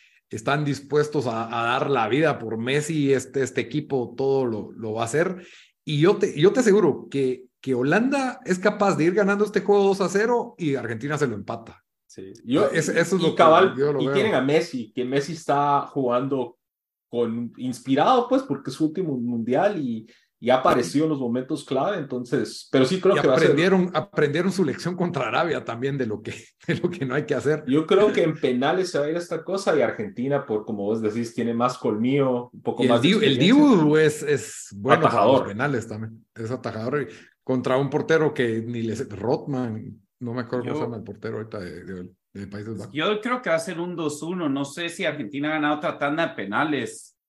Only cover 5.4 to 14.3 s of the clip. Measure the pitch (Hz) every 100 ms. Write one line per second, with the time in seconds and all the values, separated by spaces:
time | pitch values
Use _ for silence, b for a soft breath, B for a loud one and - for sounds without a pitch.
5.4 | B B B B - 147 165 202 196 139
6.4 | 175 254 220 196 170 - - 139 131 127
7.4 | - _ - 123 135 190 254 285 262 -
8.4 | - 180 208 214 202 147 160 190 196 202
9.4 | 208 208 190 202 196 196 180 196 226 240
10.4 | 240 - 160 135 113 110 143 147 139 104
11.4 | 98 117 - - _ _ _ - 95 101
12.4 | - 143 196 165 151 165 175 190 160 -
13.4 | 165 165 185 123 143 143 127 139 220